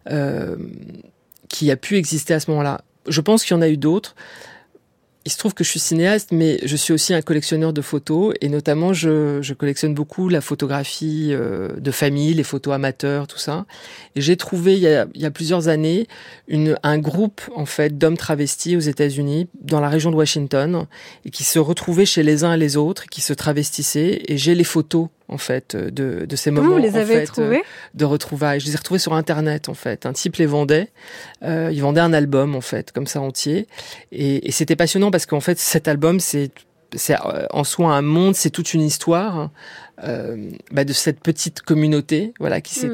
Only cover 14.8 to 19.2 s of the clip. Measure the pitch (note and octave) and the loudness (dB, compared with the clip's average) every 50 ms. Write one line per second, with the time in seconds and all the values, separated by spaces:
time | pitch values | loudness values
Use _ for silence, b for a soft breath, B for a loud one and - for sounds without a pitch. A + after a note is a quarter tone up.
14.8 | F3+ D#3+ D3+ C#3 G#2+ E2+ - - D3+ D3+ C#3+ - E3 D3+ F3+ F3+ D#3 E3 D#3+ D#3 | 6 6 6 4 2 0 -2 -6 -6 -6 -4 -4 -2 0 0 2 2 2 2 2
15.8 | D#3 D#3 E3+ F#3+ A#3 B B B B B B B B - - D3+ D#3 D#3 D3+ - | 2 2 2 0 0 B B B B B B B B -2 0 2 2 2 2 2
16.8 | - D3 D3+ D3+ D3+ D#3 C#3 F3 G#3+ G#3+ G#3 - - - B3+ - D3 C#3 - - | 2 2 2 2 0 0 0 0 0 0 -2 -6 -16 -12 -8 -8 -8 -6 0 0
17.8 | D3+ D3 D3 C#3+ E3 D#3+ E3 E3 - - D#3+ C#3+ D3 C#3 - - - E3+ F3 F3 | 0 0 2 2 2 2 2 2 -2 -2 -2 0 0 -2 -2 -4 -2 0 0 2
18.8 | D#3 D3+ C#3+ - D3+ C#3+ C#3 C#3 | 2 0 0 2 0 0 0 0